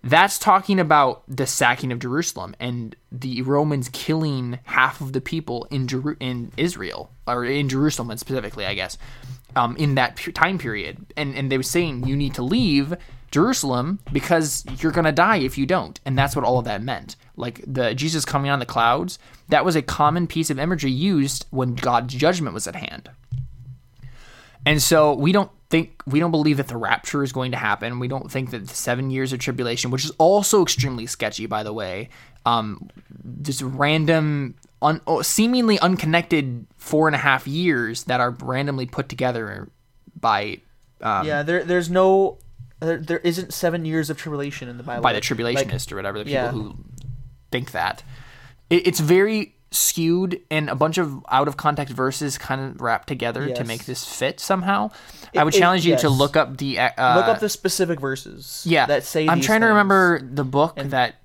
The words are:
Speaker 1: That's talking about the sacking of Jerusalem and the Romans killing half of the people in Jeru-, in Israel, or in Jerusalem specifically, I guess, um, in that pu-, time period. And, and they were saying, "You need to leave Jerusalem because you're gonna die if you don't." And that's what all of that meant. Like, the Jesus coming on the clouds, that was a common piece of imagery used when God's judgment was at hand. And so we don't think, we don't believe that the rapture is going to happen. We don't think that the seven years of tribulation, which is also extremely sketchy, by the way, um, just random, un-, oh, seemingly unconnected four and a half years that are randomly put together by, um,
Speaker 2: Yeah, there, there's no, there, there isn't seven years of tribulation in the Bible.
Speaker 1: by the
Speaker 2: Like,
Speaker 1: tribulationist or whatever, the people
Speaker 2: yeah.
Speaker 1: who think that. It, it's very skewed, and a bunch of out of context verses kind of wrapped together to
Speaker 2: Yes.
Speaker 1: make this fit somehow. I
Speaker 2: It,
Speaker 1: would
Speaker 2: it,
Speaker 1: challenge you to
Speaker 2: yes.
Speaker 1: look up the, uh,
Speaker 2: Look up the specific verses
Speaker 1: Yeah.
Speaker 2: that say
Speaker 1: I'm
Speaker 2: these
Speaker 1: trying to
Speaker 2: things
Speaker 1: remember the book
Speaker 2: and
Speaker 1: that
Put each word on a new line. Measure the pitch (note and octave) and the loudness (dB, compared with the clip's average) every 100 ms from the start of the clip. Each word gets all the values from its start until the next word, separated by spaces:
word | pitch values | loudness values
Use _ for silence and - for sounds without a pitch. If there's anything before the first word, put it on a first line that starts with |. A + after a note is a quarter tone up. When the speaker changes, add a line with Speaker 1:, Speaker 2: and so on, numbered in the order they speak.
Speaker 1:
That's | B2+ D#3 G3 - | 6 6 6 4
talking | - F#3+ G3 F#3+ | 4 4 4 2
about | D#3+ D3+ C3+ - - | 6 6 6 0 -10
the | B2+ C3 | -4 -4
sacking | - B2+ B2 C3 | 2 2 2 -4
of | A#2 | -6
Jerusalem | B2 C#3+ E3+ - F2+ - | -4 -4 -4 -8 -14 -10
and | B2 A#2+ A2+ - _ | -8 -6 -10 -14 _
the | B2 C3 B2+ | -10 -6 -4
Romans | B2+ C#3+ D3+ C#3+ B2 | 0 2 2 0 -4
killing | - - D#3+ D#3 C3+ B2 B2 | -6 -2 0 0 -2 -4 -8
half | - C#3+ C3 - | 0 2 2 0
of | C3+ | -6
the | C3+ | -6
people | - E3 D#3 A#2+ - | -4 -8 -6 -8 -6
in | C#3 B2+ | -6 -4
Jeru-, | B2+ D3+ D#3 | -4 -4 -6
in | C3 B2 A#2+ - | -8 -8 -8 -4
Israel, | E3 F3+ F#2 G1+ - - - | -4 -4 -10 -10 -14 -12 -6
or | B2 | -4
in | A#2+ C#3+ C#3 | -2 0 0
Jerusalem | C3+ D3+ D3 A#2+ G#2+ | 2 0 0 -6 -8
specifically, | - C3 G#2 - F#2+ | -6 -6 -6 -6 -6
I | |
guess, | G2+ F#2 - - - - B2+ - | -4 -6 -10 -16 -18 -16 -18 -4
um, | C3 A#2+ B2+ | -2 0 0
in | D3 C3+ | 0 2
that | B2+ - | 0 -4
pu-, | - | -10
time | - E3 F#3+ | 0 0 0
period. | C3 G#2 D#2+ - - - | -4 -6 -6 -10 -12 -8
And, | C#3+ C3 | -6 -4
and | C#3 | 0
they | C3 | 0
were | |
saying, | B2+ F3 E3+ B2 B2+ | 2 0 0 -2 -2
"You | C#3+ | 0
need | C#3 | -2
to | - | -2
leave | B2+ A3 A3+ C#3 C#3 F3 - - - | 0 2 4 2 2 -6 -10 -20 -2
Jerusalem | C#3+ G#3+ C4 C#3+ B2 C#3 G3+ - | 2 4 2 0 0 -2 -4 -4
because | C#3+ - E3+ D3+ - - - | -4 2 2 2 -4 -8 -2
you're | D#3+ | 0
gonna | D3+ D#3+ | 2 2
die | D3 F#3 G#3 | 4 4 4
if | C3 - | 0 -2
you | C3 | 0
don't." | F3+ D#2 - | 0 -2 -10
And | C#3 C3 | -2 0
that's | C3+ | 2
what | C#3+ | 2
all | B2 B2+ | 2 2
of | |
that | A#2 G2+ | 0 -6
meant. | A#2+ A2 - - _ - | -6 -8 -10 -20 _ -10
Like, | B2 A#2 | -10 -10
the | - C3 A#2+ | -8 -2 0
Jesus | B2 D#3 D#3+ | 0 -2 -2
coming | - C#3+ C#3 | -2 -2 0
on | C#3+ | -2
the | A#2+ | -2
clouds, | B2+ A#2 C3+ F3+ - - - - | 0 2 2 -2 -8 -18 -20 0
that | D3 | 2
was | E3 D#3+ | 4 0
a | |
common | C3 - D3 E3+ E3+ | -2 2 2 2 -2
piece | D#3+ D#3+ | -2 -2
of | C3+ | -2
imagery | D#3 F3+ C#3 | -2 -2 -2
used | C3 F#3 E3 C3+ B2+ - | 0 2 2 0 -2 -6
when | C3 B2+ B2 | -2 -2 -2
God's | B2+ A#2+ B2 | 0 0 0
judgment | C3 D3+ F3+ C#3 | 0 2 2 -4
was | F2 - | -6 -8
at | |
hand. | - - - - - _ - - - - - _ _ - - - - - - | -8 -12 -12 -18 -20 _ -10 -10 -14 -18 -20 _ _ -20 -18 -20 -20 -20 -2
And | C#3+ D3+ | 2 4
so | - D#3+ D3+ | 6 6 6
we | C3+ D3 | 4 4
don't | G3+ F#3 - _ | 2 0 -8 _
think, | D#3+ E3 - - | 0 0 -10 -2
we | C#3+ | 0
don't | E3+ | 2
believe | E3 D3+ C#3+ | 2 2 2
that | C#3 | -2
the | A#2+ | -4
rapture | G#2 A#2 - D3 | 0 0 0 -4
is | C#3 | -2
going | C3 B2+ | -4 -4
to | B2 | -4
happen. | G#2+ G#2 A#2 B2 | -2 -2 -4 -4
We | B2+ | -4
don't | C3+ - | -6 -6
think | C3+ B2+ | -6 -6
that | B2 A#2 | -8 -10
the | |
seven | - - B2 C3+ | -8 -4 -2 -2
years | C3 C3 | -4 -4
of | B2+ | -4
tribulation, | C#3 B2+ A#2+ A#2 B2 | -6 -4 -4 -4 -4
which | C3 | -4
is | D3 - | -6 2
also | D#3+ G3+ G3 G#3+ | 4 6 4 4
extremely | E3+ - C#3 B2 A2+ | 4 0 -2 -4 -8
sketchy, | - G#2+ - G#2+ | -4 -4 -4 -6
by | G#2+ | -6
the | G#2+ | -6
way, | A2 F#2+ F#2 C3+ - - - A#2 | -6 -6 -8 -10 -18 -20 -4 0
um, | A#2 G#2+ G2+ - - _ B2+ B2 B2+ | 2 0 -8 -14 -20 _ -18 -16 -8
just | C#3+ C3 | -6 -4
random, | C3 C3 C#3+ D#3 D#3 E3 D3+ D3 C3+ - _ _ | -6 0 2 4 4 4 2 0 -4 -10 _ _
un-, | D3 D#3 - | 0 0 0
oh, | D3+ | 0
seemingly | - - A3+ B3+ A3+ G3+ | 0 2 4 4 4 4
unconnected | F3 F#3 D#3 E3+ E3+ D#3+ C#3 A#2+ - _ | 2 2 2 0 2 0 0 -6 -12 _
four | - D3+ D#3 | -2 2 4
and | |
a | D3 | 2
half | C#3+ C3 C3+ | 2 0 0
years | D3+ F3+ C3 A2+ A#2 | 0 2 2 0 -6
that | - B2+ | -2 0
are | B2+ | 0
randomly | A#2+ B2+ B2+ C#3+ C3+ B2+ | -2 -6 -4 -2 -4 -6
put | - C3 | -6 -8
together | B2 B2+ A#2 G#2+ G2 G2 _ _ _ - - | -2 -2 -2 -6 -10 -14 _ _ _ -20 -2
by, | A2+ G#2 G#2 - _ _ _ _ | 2 2 0 -8 _ _ _ _
um, | A2+ G2 D3+ | -2 0 0
Speaker 2:
Yeah, | D3 | -2
there, | D3 F3 | 0 -2
there's | D#3+ F3+ E3 | 2 0 2
no, | F3+ F#3+ F#3+ G3 - - - - - | 4 6 6 4 -2 -20 -20 -20 -6
there, | D#3+ E3 | -4 -4
there | D#3 E3+ | -2 0
isn't | F3 E3+ F3+ | 0 -2 -6
seven | - F3 E3+ | -2 -2 -2
years | D#3+ D#3+ D3 | -2 -2 -2
of | D3 | -6
tribulation | E3 D3 C#3+ C#3+ B2 | -6 -6 -6 -8 -14
in | A#2+ | -12
the | |
Bible. | B2 A#2+ | -8 0
Speaker 1:
by | B2 | 2
the | G#2+ | 2
Speaker 2:
Like, | |
Speaker 1:
tribulationist | - A#2+ A#2+ C3 C3+ B2+ - | -2 -2 0 0 -2 -4 -6
or | G2 | -6
whatever, | G2 G2+ | -6 -6
the | G#2+ | -4
people | C3+ | -2
Speaker 2:
yeah. | A#2+ | -2
Speaker 1:
who | A#2+ G#2 - - - - - - - _ | -4 -8 -12 -16 -16 -12 -12 -14 -18 _
think | B2+ B2+ | -6 -4
that. | F2+ F2 - - - - - - - _ | -4 -4 -6 -14 -20 -20 -20 -20 -20 _
It, | F3 F#3 | 2 2
it's | - | 0
very | D3+ F#3 G3+ A3 - _ _ | 4 4 4 0 -4 _ _
skewed, | - - - E3 F3 F#3 E3+ _ | -2 0 0 2 2 0 -4 _
and | D#3 D3+ | -2 -2
a | |
bunch | C3 D#3 E3+ | 0 2 2
of | E3 C3+ - | -2 -4 0
out | C3 C#3+ | 2 2
of | C3+ | 0
context | D3+ D3 C3+ | -2 0 -4
verses | B2 C3 C3+ D3 C3 | -2 -2 -2 -6 -6
kind | - C3+ | -6 -6
of | C3+ B2+ | -6 -6
wrapped | A#2+ A2+ - | -2 -2 -4
together | C#3 A#2 A#2 C#3 | -4 -4 -4 -4
to | |
Speaker 2:
Yes. | B2 A#2 | -4 -4
Speaker 1:
make | A#2 - | -6 -8
this | B2 | -10
fit | - - D3+ - | -10 -4 -4 -4
somehow. | - F#3+ F#3 G3+ G#3+ - - - - | -2 -2 0 -2 -2 -8 -20 -20 -4
I | D#3 | 2
Speaker 2:
It, | |
Speaker 1:
would | D3+ | 4
Speaker 2:
it, | G3 | 6
Speaker 1:
challenge | F3 F#3 E3+ | 6 6 4
you | - | 4
to | D#3 | 4
Speaker 2:
yes. | C3 | 4
Speaker 1:
look | C#3 D#3 | 4 2
up | C3 C3+ | 0 -4
the, | C#3 A#2 | -6 0
uh, | B2 - B2+ A#2+ | -2 2 4 6
Speaker 2:
Look | A2+ | 4
up | A2+ | 2
the | G#3 | 0
specific | - F#3 - F3 D#3+ | -2 -2 0 0 0
verses | C3+ C3 - - C3+ - E3+ | -4 -6 -10 -16 -14 -8 2
Speaker 1:
Yeah. | D#3+ B2+ | 2 4
Speaker 2:
that | C#3+ | 2
say | - E3 D#3 | 0 0 2
Speaker 1:
I'm | E3+ | 2
Speaker 2:
these | - | 4
Speaker 1:
trying | A3 | 4
to | A3+ | 6
Speaker 2:
things | |
Speaker 1:
remember | G#3 G3+ G3 F3+ E3 | 6 6 6 6 4
the | C3 C#3 | -2 -4
book | C3 C3+ D#3+ D3+ | 0 2 2 0
Speaker 2:
and | C#3 | -2
Speaker 1:
that | C3+ A#2+ - | 0 0 -4